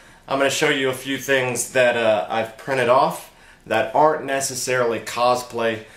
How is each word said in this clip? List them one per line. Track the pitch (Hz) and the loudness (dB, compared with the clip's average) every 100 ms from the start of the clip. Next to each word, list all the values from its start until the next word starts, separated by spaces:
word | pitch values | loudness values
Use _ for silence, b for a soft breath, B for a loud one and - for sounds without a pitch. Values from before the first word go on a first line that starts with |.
| B B - | B B -6
I'm | 139 | 0
gonna | 135 | 0
show | 135 151 | 2 0
you | 139 131 | 2 -2
a | |
few | 127 139 135 | -4 -6 -8
things | 139 135 127 117 - | 0 0 0 -4 -2
that, | 131 120 120 | 2 4 4
uh, | 110 107 - | 2 2 0
I've | 113 113 - | -4 -4 -8
printed | - 131 117 | -4 -2 4
off | 131 165 170 - B B B - | 4 4 -2 -14 B B B -4
that | 113 110 | -2 0
aren't | 135 151 - | 4 4 2
necessarily | 135 139 135 127 131 127 120 110 | -4 -4 -4 -6 -2 0 0 -2
cosplay. | - 120 123 123 - 117 113 110 - | -6 0 2 2 -2 -4 -4 -4 -10